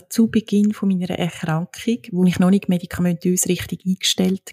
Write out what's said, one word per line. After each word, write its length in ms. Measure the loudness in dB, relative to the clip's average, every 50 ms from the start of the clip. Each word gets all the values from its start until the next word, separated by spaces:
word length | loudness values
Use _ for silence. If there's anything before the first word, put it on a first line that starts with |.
| -4 _
zu 220 | 0 2 2 2
Beginn 420 | 2 -2 0 2 2 2 2 2
von 160 | 0 0 -2 0
meiner 220 | 0 0 -2 -4
Erkrankung, 880 | -4 -4 -4 -6 -6 -6 -4 -4 -2 -2 -4 -6 -10 -6 -4 -2 -2 -4 -6 -6
wo 120 | 0 2 4
ich 140 | 4 4 4
noch 120 | 4 4
nicht 180 | 4 2 2 0
medikamentös 800 | -2 -2 -2 -6 -4 -2 0 0 0 0 0 0 0 0 0 0
richtig 360 | -2 -2 -2 -8 -10 -6 -4
eingestellt 640 | -4 -4 -2 -2 -2 0 2 0 0 0 -2 -6 -14